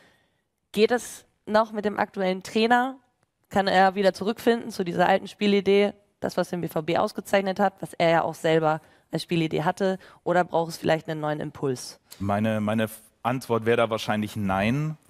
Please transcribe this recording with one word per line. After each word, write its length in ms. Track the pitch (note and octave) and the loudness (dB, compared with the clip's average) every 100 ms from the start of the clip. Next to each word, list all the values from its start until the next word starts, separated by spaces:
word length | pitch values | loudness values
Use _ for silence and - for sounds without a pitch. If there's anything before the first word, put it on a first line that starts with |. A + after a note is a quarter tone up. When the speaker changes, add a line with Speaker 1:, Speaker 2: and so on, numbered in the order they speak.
| _ _ _ _ _ _ _ | _ _ _ _ _ _ _
Speaker 1:
geht 180 | G3 G#3+ | 2 2
es 320 | A#3+ - - - _ - | 2 -4 -16 -20 _ 0
noch 240 | G#3+ A3 | 0 0
mit 140 | A3 G#3 | -2 -4
dem 140 | G3+ | -2
aktuellen 440 | G#3 G3+ F#3 F#3+ | -4 -2 -2 -4
Trainer? 540 | - A3 A3+ B3 C4 C4 _ _ _ _ _ | -2 0 2 2 0 -6 _ _ _ _ _
Kann 180 | G3+ G3 | -2 2
er 280 | F#3 F#3+ F#3+ | 4 4 4
wieder 180 | F#3+ | 2
zurückfinden 580 | - G3 A#3 B3 A#3 A#3+ | 2 -2 -2 0 0 -2
zu 120 | - | -6
dieser 240 | F3+ F3 F3+ | -4 0 2
alten 200 | F#3+ G3+ | 2 -2
Spielidee, 680 | - G#3 G3+ G3 G3+ G3+ - _ _ | -2 2 2 4 2 2 -2 _ _
das, 180 | E3+ F3+ | -4 -4
was 120 | F3 | -4
den 120 | F3+ | -4
B 60 | E3 | -6
V 140 | E3 | -4
B 160 | D#3+ E3+ | -2 0
ausgezeichnet 640 | - - - G3+ F#3+ F#3 | -2 -4 -2 0 0 0
hat, 220 | F#3+ - | -2 -2
was 120 | - | -10
er 160 | - E3 | 0 2
ja 120 | E3 | 2
auch 120 | - D#3 | 0 -2
selber 460 | D#3+ D#3+ D#3 D#3 - _ _ | 0 2 2 0 -6 _ _
als 120 | D#3+ | -8
Spielidee 400 | - E3+ D#3+ D#3 | -2 -2 0 0
hatte? 360 | D#3 - F#3+ F#3+ - - | -2 0 -2 -2 -8 -10
Oder 200 | - F3 | -2 0
braucht 260 | E3+ D#3+ E3 | 0 -2 -4
es 80 | D#3+ | -4
vielleicht 300 | E3 D#3+ D#3+ | 0 0 -2
einen 120 | D#3 | -6
neuen 180 | D3+ D3 | -4 -4
Impuls? 600 | D#3 - C#3+ B2+ - - _ - | -8 -6 -4 -4 -8 -20 _ -8
Speaker 2:
Meine, 400 | G2 G2+ A2 A2 | -2 0 0 0
meine 240 | G#2 A2+ | 0 0
F-, 180 | A2 - - _ | -2 -6 -20 _
Antwort 420 | A#2 B2+ - A2+ A2 | -4 -4 -2 0 2
wäre 120 | A#2 | 2
da 120 | A2+ | 2
wahrscheinlich 460 | A2 - G#2+ G#2+ A2 | 0 -2 -2 -4 -4
nein, 600 | G2 F#2+ G#2+ C#3 D#3 D#3 _ | -2 0 2 0 -4 -8 _